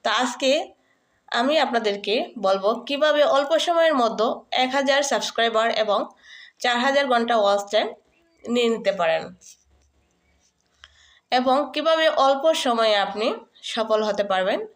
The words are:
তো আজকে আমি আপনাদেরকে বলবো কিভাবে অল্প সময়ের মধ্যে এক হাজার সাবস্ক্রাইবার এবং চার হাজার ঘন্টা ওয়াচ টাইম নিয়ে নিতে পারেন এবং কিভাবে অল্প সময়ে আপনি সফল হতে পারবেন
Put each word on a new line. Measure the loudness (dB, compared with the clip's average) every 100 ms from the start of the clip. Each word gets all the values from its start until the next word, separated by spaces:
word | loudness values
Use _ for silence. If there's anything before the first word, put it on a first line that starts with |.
তো | 0 0
আজকে | -2 -2 0 0 -2 _ _ _ _ _ _
আমি | -2 0 2
আপনাদেরকে | 0 0 -2 -4 -2 -4 -4 -2
বলবো | 0 2 0 -2
কিভাবে | -6 -2 0 2 4
অল্প | 2 2 0
সময়ের | 0 2 2
মধ্যে | 2 0 0 -2 -2 -6
এক | -2 0
হাজার | 0 0 0
সাবস্ক্রাইবার | 0 -4 -4 -2 0 0 0 -2
এবং | 0 -2 -4 _ -20 -20 -20 _
চার | -2 0
হাজার | 2 0 2
ঘন্টা | 0 2 2
ওয়াচ | 2 0 0
টাইম | -2 -2 -8 _ _ _ _
নিয়ে | -4 0 0
নিতে | 0 -2
পারেন | 0 0 0 -6 -18 -20 -20 _ _ _ _ _ _ _ _ _ _ _ _ -20 _ _ _ _
এবং | 0 2 0 0
কিভাবে | -2 0 2 2 4
অল্প | 2 4 2 0
সময়ে | 0 0 2 2
আপনি | 0 -2 -4 -6 -12 _
সফল | -10 -6 -2 0
হতে | 0 -2
পারবেন | -2 0 0 -2 -6